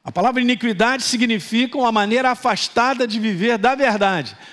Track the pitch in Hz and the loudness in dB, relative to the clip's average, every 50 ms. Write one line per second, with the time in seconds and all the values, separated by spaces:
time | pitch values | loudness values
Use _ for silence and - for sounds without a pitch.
0 | _ 131 - 175 190 247 247 254 247 240 247 - 233 240 214 170 220 240 262 269 | _ -8 -4 -2 0 0 0 2 2 0 0 0 0 -2 0 2 2 2 2 0
1 | - - - 226 247 233 226 202 - - 220 233 254 240 - 285 254 233 220 214 | -2 -4 -2 0 0 0 0 -2 -4 -2 0 0 0 0 -2 -2 0 0 2 2
2 | 202 208 226 254 262 254 247 - - 254 208 - - - - 233 233 262 269 240 | 2 2 0 0 2 0 0 0 0 -2 -2 -2 -4 -2 0 2 2 2 2 0
3 | 254 226 208 226 214 220 196 165 202 233 240 220 196 247 269 269 277 247 208 208 | -2 -4 -2 -2 -2 -2 -2 0 0 0 0 2 2 2 2 2 2 0 2 2
4 | 202 196 190 165 135 110 - - - - | 2 0 0 -2 -4 -8 -12 -18 -20 -20